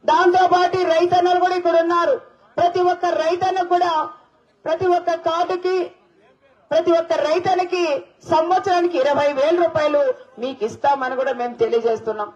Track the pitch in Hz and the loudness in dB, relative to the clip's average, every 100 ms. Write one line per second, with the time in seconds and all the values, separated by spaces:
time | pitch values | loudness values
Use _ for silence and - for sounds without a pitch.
0 | - 320 370 370 359 359 359 370 349 330 | 2 2 4 4 4 4 2 0 0 2
1 | 349 359 349 359 359 359 349 330 339 339 | 2 2 2 2 0 0 0 2 2 0
2 | 330 269 - _ _ - 349 359 359 349 | 0 -2 -4 _ _ -2 0 2 0 0
3 | 359 320 320 349 381 381 349 359 349 311 | -2 -2 -2 0 -2 -2 0 0 0 0
4 | 330 - _ _ _ _ - 339 370 349 | -4 -10 _ _ _ _ -6 -2 0 0
5 | 349 330 330 330 339 359 359 370 349 - | 0 -4 -2 -2 -2 -2 -2 -2 -4 -10
6 | _ _ _ _ _ _ _ 320 349 330 | _ _ _ _ _ _ _ 0 2 2
7 | 330 311 294 339 370 359 359 359 339 277 | 2 -2 0 0 0 -2 0 -2 -2 -2
8 | - _ - 320 320 370 381 349 349 330 | -6 _ -2 0 2 0 2 0 0 0
9 | 269 285 285 285 294 349 330 320 302 294 | 0 2 0 0 0 2 0 0 0 0
10 | 269 - - - 247 269 214 - 277 277 | 0 -4 -10 -12 -10 -6 -8 -2 -2 0
11 | 254 262 269 247 240 233 226 233 226 220 | -2 -4 -4 -4 -6 -2 0 0 0 -2
12 | 220 214 208 | -6 -8 -8